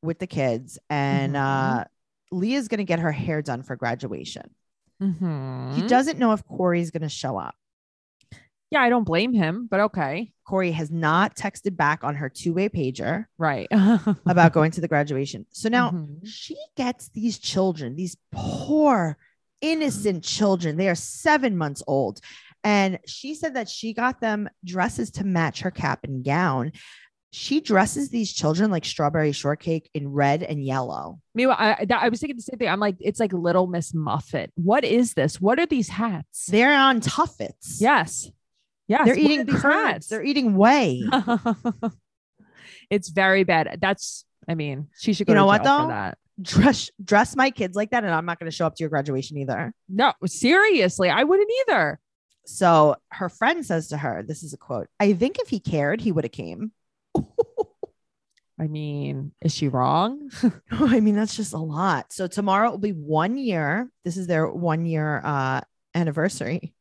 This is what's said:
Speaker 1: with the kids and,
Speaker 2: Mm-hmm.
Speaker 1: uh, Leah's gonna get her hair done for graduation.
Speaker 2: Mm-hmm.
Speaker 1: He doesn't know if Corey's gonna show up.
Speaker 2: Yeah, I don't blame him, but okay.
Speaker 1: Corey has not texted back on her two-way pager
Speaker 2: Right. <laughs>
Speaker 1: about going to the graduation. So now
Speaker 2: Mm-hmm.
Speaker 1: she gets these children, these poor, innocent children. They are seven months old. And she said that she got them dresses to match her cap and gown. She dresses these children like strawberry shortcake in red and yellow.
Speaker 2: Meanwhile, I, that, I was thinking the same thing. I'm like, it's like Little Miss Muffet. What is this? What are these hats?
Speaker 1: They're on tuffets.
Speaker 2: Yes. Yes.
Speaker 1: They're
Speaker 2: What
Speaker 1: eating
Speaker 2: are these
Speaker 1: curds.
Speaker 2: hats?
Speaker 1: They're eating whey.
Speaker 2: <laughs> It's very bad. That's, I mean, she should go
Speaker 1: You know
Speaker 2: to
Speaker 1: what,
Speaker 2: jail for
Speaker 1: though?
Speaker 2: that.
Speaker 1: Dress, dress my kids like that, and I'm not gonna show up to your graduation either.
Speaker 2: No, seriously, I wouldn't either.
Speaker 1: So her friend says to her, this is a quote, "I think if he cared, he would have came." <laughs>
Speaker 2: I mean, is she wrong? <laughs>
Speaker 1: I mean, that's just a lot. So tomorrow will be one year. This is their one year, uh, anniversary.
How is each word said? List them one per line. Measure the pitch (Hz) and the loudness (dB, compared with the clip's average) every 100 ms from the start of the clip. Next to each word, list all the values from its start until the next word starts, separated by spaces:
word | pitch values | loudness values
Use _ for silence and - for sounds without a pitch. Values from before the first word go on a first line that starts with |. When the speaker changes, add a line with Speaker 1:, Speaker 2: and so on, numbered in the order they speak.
Speaker 1:
with | 156 165 | -6 -6
the | 185 | -6
kids | - 135 117 135 - _ | -2 0 -2 -6 -20 _
and, | 147 139 139 139 139 | -2 0 0 0 0
Speaker 2:
Mm-hmm. | 135 135 135 127 | 0 0 0 -2
Speaker 1:
uh, | 90 _ _ _ _ | -4 _ _ _ _
Leah's | 185 196 269 226 | -4 -2 -2 -2
gonna | 214 | -4
get | 190 165 | -2 0
her | 165 | 0
hair | 147 123 156 | -2 -4 -4
done | 147 123 | -4 -6
for | 131 127 | -8 -6
graduation. | 120 117 123 87 - - - _ _ _ _ _ | -4 -4 -6 -10 -10 -14 -18 _ _ _ _ _
Speaker 2:
Mm-hmm. | 196 165 180 151 135 - - - | -4 -2 -2 -4 -6 -8 -6 -4
Speaker 1:
He | 196 | 2
doesn't | 254 277 - | 2 2 0
know | 240 | 2
if | 214 - | 2 -2
Corey's | - 180 175 170 | -2 0 2 0
gonna | 160 151 | -4 -8
show | - 135 104 | -6 -6 -6
up. | 65 - _ _ _ _ _ _ _ - _ _ _ | -8 -14 _ _ _ _ _ _ _ -20 _ _ _
Speaker 2:
Yeah, | 302 | 2
I | 247 | 4
don't | 240 | 4
blame | 202 165 233 | 2 2 2
him, | 233 160 185 240 | 2 2 0 -2
but | 196 | 0
okay. | 208 208 139 160 226 _ - | 0 0 -4 -4 -8 _ -4
Speaker 1:
Corey | 190 185 | -2 0
has | 160 151 | -2 -4
not | 165 156 165 208 - | -2 2 4 2 0
texted | 196 - 202 180 | -8 -6 -8 0
back | 147 156 | 0 0
on | 135 143 | -4 -4
her | 139 | -8
two-way | - 170 170 202 | -6 -4 -2 -2
pager | - 135 127 - 170 220 _ | -2 -4 -4 -4 -4 -8 _
Speaker 2:
Right. | 160 135 - | -2 -2 0
<laughs> | 214 190 226 214 196 - | 4 6 4 2 -2 2
Speaker 1:
about | 175 165 | 6 6
going | 160 156 | 6 0
to | 165 | 0
the | 165 | -2
graduation. | 151 143 135 139 104 104 | -2 -2 -4 -6 -8 -14
So | - 220 | -8 -2
now | 240 240 | 0 0
Speaker 2:
Mm-hmm. | 175 151 147 202 | -2 -8 -14 -16
Speaker 1:
she | 220 - 330 622 - | -16 -14 -14 -14 -6
gets | 247 247 - | -6 -6 -12
these | - 226 202 | -6 -4 -4
children, | - - 190 160 131 139 | -6 0 0 -2 -8 -8
these | 180 - _ | -8 -10 _
poor, | - - - - 302 302 233 165 147 _ _ _ _ | -8 -6 -6 0 4 4 4 2 -4 _ _ _ _
innocent | 302 320 302 202 202 180 | -2 0 0 0 -2 -2
children. | - - 208 190 170 151 | -4 0 2 2 0 0
They | 190 | 0
are | 170 | 0
seven | - - 320 302 254 185 | -4 -4 2 2 2 0
months | 156 139 - | -2 -4 -2
old. | 139 117 104 - - - _ | 0 0 -4 -16 -20 -20 _
And | 214 208 190 185 - | 0 2 2 -2 -10
she | - 262 302 | -14 -10 -6
said | 330 254 | -4 -4
that | 220 | -8
she | - 220 | -8 -8
got | 220 247 254 | -2 -4 -2
them | 226 208 208 _ 180 | -2 -2 -6 _ -8
dresses | 180 180 - 226 | -2 -2 -2 -6
to | - | -4
match | 196 180 160 - | -2 0 0 -2
her | 185 | -6
cap | - 139 135 | -2 -2 -2
and | 143 135 127 | -6 -6 -2
gown. | 147 180 131 123 - - - - _ _ - | 0 2 0 -4 -8 -20 -20 -20 _ _ -14
She | - 285 | -2 -2
dresses | - 202 180 - 277 | 2 2 2 0 -4
these | 240 208 | -4 -4
children | - 156 160 214 | -2 -2 2 0
like | 180 - | 0 -4
strawberry | - 147 156 156 | -2 0 2 0
shortcake | 143 143 151 - 160 - 156 | 0 -4 -4 -2 -4 -4 -10
in | 143 | -6
red | 143 139 147 | 0 2 2
and | - 147 | -2 -6
yellow. | 135 131 127 69 76 165 _ | -4 -4 -4 -6 -10 -14 _
Speaker 2:
Meanwhile, | 226 254 - | 0 2 4
I, | 214 214 196 | 2 0 0
that, | 233 | 0
I | 233 | 0
was | 226 | -2
thinking | 302 247 | -8 -8
the | |
same | - 247 | -10 -4
thing. | 220 | -2
I'm | 190 | 0
like, | 208 185 | -2 -2
it's | - - | -4 -2
like | 220 | -2
Little | 185 170 175 185 | 0 2 2 2
Miss | 175 - | -2 -4
Muffet. | 165 151 120 - 147 85 - | -4 -2 -4 -4 -8 -8 -2
What | 170 247 | 2 2
is | 269 226 247 - | 4 2 2 2
this? | 143 - | 0 2
What | 190 262 | 0 2
are | 339 | 2
these | 277 202 | 0 -2
hats? | 180 226 175 - - - | -2 -4 -4 -8 -12 0
Speaker 1:
They're | 202 254 285 | 4 6 6
on | 269 247 | 6 4
tuffets. | 135 - 330 - - - - 123 | 0 0 -2 -2 -10 -10 -12 0
Speaker 2:
Yes. | 220 277 160 - - - _ _ _ _ _ | 4 4 2 -6 -12 -16 _ _ _ _ _
Yes. | 233 262 | 4 6
Speaker 1:
They're | 262 | 6
Speaker 2:
What | |
Speaker 1:
eating | 302 294 | 4 4
Speaker 2:
are | 247 | 2
these | 277 | 2
Speaker 1:
curds. | 277 330 427 | 4 4 2
Speaker 2:
hats? | - - | -2 -6
Speaker 1:
They're | 220 | -6
eating | 240 294 247 190 | -2 0 2 6
whey. | 214 285 214 127 214 | 6 6 4 0 0
Speaker 2:
<laughs> | 262 220 233 - 220 240 - 226 - _ _ _ _ _ _ - - _ | 0 2 0 0 -2 -4 -4 -6 -8 _ _ _ _ _ _ -20 -20 _
It's | 208 - | -4 -2
very | 165 190 196 | 0 4 4
bad. | 185 165 156 - | 4 2 0 -2
That's, | 190 196 - - - _ - | -2 -2 -6 -14 -18 _ -8
I | 165 | -6
mean, | 147 135 147 _ | -4 -6 -10 _
she | - | -2
should | 196 196 | 0 4
go | |
Speaker 1:
You | 214 | 6
know | |
Speaker 2:
to | 196 | 6
Speaker 1:
what, | 202 | 6
Speaker 2:
jail | - 285 | 4 2
for | |
Speaker 1:
though? | 311 | 2
Speaker 2:
that. | 104 - - _ - | -4 -6 -10 _ -16
Speaker 1:
Dress, | 185 - 233 - - _ | 0 4 6 4 -2 _
dress | 185 208 240 277 | 2 4 4 2
my | 262 | 0
kids | - 190 185 | 0 -4 -2
like | 208 | -2
that, | 247 | -2
and | 208 | 0
I'm | 165 170 | -2 -2
not | 170 | -6
gonna | 165 | -8
show | 156 165 | -2 -2
up | 160 | -2
to | |
your | 160 | -4
graduation | 147 143 135 139 147 | -2 -2 -4 -4 -8
either. | 135 127 135 - _ | -4 -4 -4 -8 _
Speaker 2:
No, | 190 262 - 185 | 0 0 0 -6
seriously, | - 233 349 427 349 185 - 185 | -2 2 4 6 4 2 2 2
I | 160 | 2
wouldn't | 294 381 415 494 523 | 4 4 2 0 2
either. | 285 156 151 _ _ _ _ - | 2 2 -2 _ _ _ _ -18
Speaker 1:
So | - 180 165 151 - _ | 2 6 8 6 4 _
her | - 180 | -10 -10
friend | - 233 349 262 | -2 0 0 -2
says | 165 156 | -4 -4
to | 151 | -6
her, | 139 87 113 | -4 -6 -8
this | 151 | -10
is | 160 | -12
a | - | -16
quote, | - 120 - _ | -8 -8 -8 _
"I | 208 | 2
think | 185 240 403 | 4 2 -2
if | 480 | -4
he | 214 | -4
cared, | - 156 143 220 | -2 0 0 0
he | 233 | 0
would | 160 | 0
have | 120 | -2
came." | - 87 87 214 _ _ _ _ - | -6 -12 -10 -12 _ _ _ _ -6
<laughs> | - - 466 - - _ - _ _ _ _ _ _ - | -6 -4 -4 -2 -8 _ -16 _ _ _ _ _ _ -8
Speaker 2:
I | 160 | -6
mean, | 151 151 143 139 139 143 _ | -6 -6 -6 -6 -8 -10 _
is | 165 | -4
she | - 147 | -2 -2
wrong? | 127 127 151 202 277 285 - 247 | 0 2 2 0 -4 -12 -2 -2
<laughs> | - _ | -2 _
Speaker 1:
I | 226 269 240 | 0 2 4
mean, | 214 208 | 4 2
that's | 214 - | 0 -4
just | 214 | -6
a | - | -6
lot. | 160 151 190 147 - | -6 -2 0 0 -2
So | - 180 | -8 -6
tomorrow | 196 202 196 233 | -2 0 2 2
will | 214 | 0
be | 208 | -4
one | 175 147 156 175 262 | -4 -2 0 0 -2
year. | 254 180 147 175 247 _ | -2 0 0 -2 -4 _
This | 180 175 | -8 -6
is | 180 | -2
their | 165 160 | 0 0
one | - 175 160 165 | 0 -2 0 0
year, | 160 151 147 | -2 -2 -2
uh, | - 143 131 131 - _ _ | -2 -2 0 -2 -6 _ _
anniversary. | 170 165 151 170 - 95 160 160 _ | -2 -2 0 -2 -2 -6 -6 -8 _